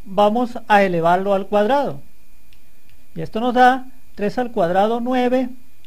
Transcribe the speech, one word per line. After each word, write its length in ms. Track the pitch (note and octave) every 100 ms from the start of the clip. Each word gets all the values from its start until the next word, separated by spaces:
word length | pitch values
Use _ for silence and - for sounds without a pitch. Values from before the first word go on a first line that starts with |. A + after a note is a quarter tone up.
| -
vamos 540 | F#3+ G#3 A3+ A#3+ A#3+ -
a 160 | G#3
elevarlo 500 | G3 E3+ E3 F3+ G3
al 140 | G3 G3
cuadrado. 560 | G#3 G#3 C#4+ B3 C#3 - - - - - - - - - - - -
Y 60 |
esto 180 | D#3+ A3
nos 160 | B3 B3
da 320 | B3+ C4 B3+ - -
tres 240 | - G3+ B3+
al 140 | A#3+
cuadrado, 480 | A3+ E3+ F#3 G#3+ A#3+
nueve, 500 | A#3+ B3+ B3 B3+ B3+ - - -